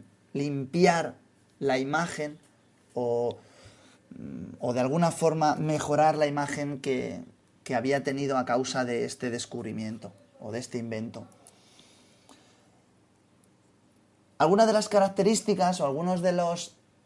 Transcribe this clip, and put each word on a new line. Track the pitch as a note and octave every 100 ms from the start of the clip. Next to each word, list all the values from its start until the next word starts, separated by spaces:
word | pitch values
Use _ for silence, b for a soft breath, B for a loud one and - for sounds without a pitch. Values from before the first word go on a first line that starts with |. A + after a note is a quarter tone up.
| - _ _
limpiar | C#3 C#3+ C#3 C3 E3+ F3+ E3+ A#3 - _ _ _ -
la | C#3 C3
imagen | C3+ D#3 E3+ - D3+ D3+ _ _ _ _ _
o, | - A#2+ A#2 A#2+ - B B B B B B -
mm, | - C#2 C#2 F2+ -
o | B2
de | B2
alguna | B2+ E3 E3+
forma | - E3 D#3+ D3+ -
mejorar | D#3 D3+ D3 D3 D#3 D3+
la | D3
imagen | C#3+ C#3 D3 C#3+ C#3
que, | C#3 B2+ A2+ F#2+ - - _ _
que | -
había | A#2+ C3 C#3
tenido | C3+ C3+ C#3 C3
a |
causa | B2 B2 B2+ C3
de | A#2+ A#2 A#2+
este | - B2
descubrimiento | A#2+ - A#2+ A2+ A2 A2 A2+ - - _ -
o | G#2+
de | A2+
este | B2+ B2
invento. | A#2 A2 A2+ A2+ - - b b b b b b b b b b b b b _ _ _ _ _ _ _ _ _ _ _ _ _ _ _ _ -
Algunas | D#3 G3 G#3+
de |
las | G#3+ G#3
características | G3+ G3 G3 G3 G#3+ - F#3 F3+ F3+
o | C#3
algunos | C#3 F3+ F3+
de | F3+
los, | F3 E3+ E3+ - - _ _